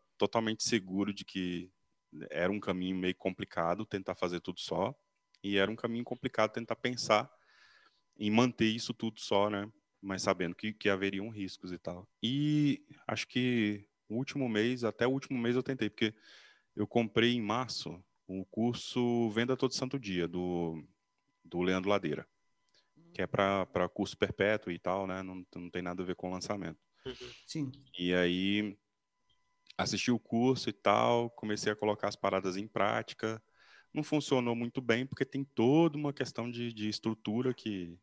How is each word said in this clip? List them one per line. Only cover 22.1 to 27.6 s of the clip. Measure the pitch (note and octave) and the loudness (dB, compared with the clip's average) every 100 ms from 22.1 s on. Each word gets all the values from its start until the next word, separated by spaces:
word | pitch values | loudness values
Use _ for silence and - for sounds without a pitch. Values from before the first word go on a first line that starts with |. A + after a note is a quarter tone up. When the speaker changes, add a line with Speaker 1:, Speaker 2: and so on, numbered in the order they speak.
| - - _ _ _ _ _ _ _ E3+ | -4 -6 _ _ _ _ _ _ _ -14
Speaker 1:
que | - | -6
é | F#2 | -2
pra, | - G2 G2 F2+ | 2 2 2 0
pra | F#2 F2+ | 0 -2
curso | - G2 - | -2 -4 0
perpétuo | G2 - G2+ G#2+ - | -2 2 2 2 -2
e | E2+ | -4
tal, | F2+ F#2+ F#2+ | -2 -2 -2
né? | F#2 | -6
Não, | F#2 F#2 F2+ F#2 | -8 -10 -12 -12
não | F2 | -8
tem | F2+ | -6
nada | F2 F2 | -6 -4
a | F2+ | -6
ver | F2 | -6
com | F2+ | -6
lançamento. | F2+ - G#2 E2+ D#2 _ _ C3 | -6 -6 -6 -6 -10 _ _ -14
Speaker 2:
Uhum. | B2 B2 - - | -12 -14 -18 -10
Speaker 3:
Sim. | D#3+ | -6